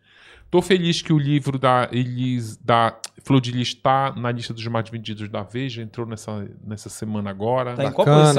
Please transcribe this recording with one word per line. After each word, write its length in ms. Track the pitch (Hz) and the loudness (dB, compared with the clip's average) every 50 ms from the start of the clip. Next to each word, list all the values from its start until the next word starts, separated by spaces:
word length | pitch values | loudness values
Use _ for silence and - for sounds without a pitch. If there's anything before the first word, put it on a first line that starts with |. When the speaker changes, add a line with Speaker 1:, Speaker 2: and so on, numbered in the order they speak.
| _ _ _ _ - - - - - - | _ _ _ _ -20 -20 -20 -20 -6 0
Speaker 1:
Tô 100 | - 175 | 0 2
feliz 400 | 180 - 202 190 170 170 165 - | 2 4 2 2 4 2 0 0
que 120 | - - 160 | 0 2 2
o 60 | 151 | 2
livro 380 | 143 139 147 147 131 143 135 135 | 2 2 0 0 0 -2 -2 0
da 280 | 127 131 127 127 120 120 - | 2 4 4 4 2 0 0
Elise, 680 | 120 123 123 123 123 127 127 123 123 117 110 104 - | -2 -2 -2 -4 -4 -2 -2 -2 -2 -4 -6 -10 -6
da 360 | - 113 120 117 113 110 - - - - _ - - | 0 2 2 4 4 2 0 -4 -10 -18 _ -10 0
Flor 180 | - 143 135 | 2 4 4
de 120 | 123 120 120 | 4 2 -2
Lis 200 | 123 120 - - | -4 -4 -4 -4
tá 400 | - - 135 131 139 135 135 131 | -2 0 2 2 2 2 -2 -4
na 160 | - 120 120 120 | -4 -4 -4 -4
lista 200 | 120 117 - 123 | -4 -6 -8 -10
dos 140 | 113 113 | -10 -6
mais 220 | 117 117 117 110 104 | -4 -4 -4 -4 -4
vendidos 380 | 117 113 107 - 110 104 107 101 | -8 -12 -10 -10 -10 -10 -10 -8
da 160 | 110 107 101 | -8 -8 -8
Veja, 360 | 90 101 123 135 135 117 117 | -8 -8 -6 -6 -6 -8 -10
entrou 240 | 117 107 - - 117 | -12 -10 -10 -10 -8
nessa, 400 | 110 113 107 - - 107 104 101 - - - - | -8 -10 -10 -10 -10 -8 -8 -10 -10 -14 -16 -14
nessa 220 | 104 107 101 - 104 | -12 -12 -12 -12 -14
semana 420 | - - - 107 107 104 101 101 | -12 -10 -8 -6 -4 -4 -4 -6
agora. 440 | 98 98 104 113 123 131 127 123 120 | -6 -4 -2 -2 -2 -2 -2 -4 -4
Speaker 2:
Tá 80 | 127 139 | -4 -4
em 80 | - - | -2 0
qual 120 | - - | 2 4
Speaker 3:
Bacana, 180 | 147 147 151 151 151 143 | 6 8 8 8 6 6